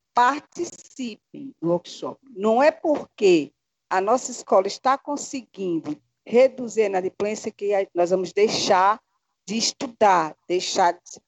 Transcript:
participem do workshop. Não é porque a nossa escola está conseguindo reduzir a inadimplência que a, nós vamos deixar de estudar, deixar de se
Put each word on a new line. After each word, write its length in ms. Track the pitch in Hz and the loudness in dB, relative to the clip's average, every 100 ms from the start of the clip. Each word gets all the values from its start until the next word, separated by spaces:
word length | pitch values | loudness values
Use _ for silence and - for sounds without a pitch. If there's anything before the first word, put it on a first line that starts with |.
| _ | _
participem 1400 | - 247 294 - - 349 - - - 240 214 _ 147 139 - | 0 2 0 -6 -10 -10 -12 -18 -12 -12 -12 _ -18 -16 -6
do 60 | 170 | -2
workshop. 500 | 175 - - - - _ | -2 -4 -14 -14 -14 _
Não 260 | 190 214 233 | -4 0 2
é 120 | 302 | 2
porque 800 | 320 330 285 - - 202 165 139 _ _ _ - | 2 0 -2 -4 0 4 4 2 _ _ _ -6
a 120 | 185 | -2
nossa 320 | 196 247 254 | 0 0 -2
escola 340 | 240 - 202 196 | -12 0 2 2
está 320 | - 254 269 | -2 -2 -2
conseguindo 1000 | - 285 - 269 214 - 190 165 139 151 _ _ - | -4 -10 -8 -12 -14 -8 -4 -4 -6 -10 _ _ 0
reduzir 560 | 233 262 254 240 220 | 4 4 2 -6 -2
a 40 | 202 | 0
inadimplência 680 | 190 185 - 208 214 220 | 0 -4 -4 -6 -6 -8
que 200 | - 202 | -6 -2
a, 140 | 196 196 | -2 -2
nós 160 | - 175 | -2 0
vamos 220 | - 175 | 0 -2
deixar 680 | - 214 - - 185 196 214 _ _ _ _ - | 0 0 2 2 4 4 2 _ _ _ _ -8
de 100 | 226 | -4
estudar, 800 | - - 277 233 208 180 156 - - | -4 -6 -10 2 4 4 0 -6 -4
deixar 460 | 180 - 202 175 | -4 -2 0 0
de 60 | 175 | 0
se 160 | - - | -8 -20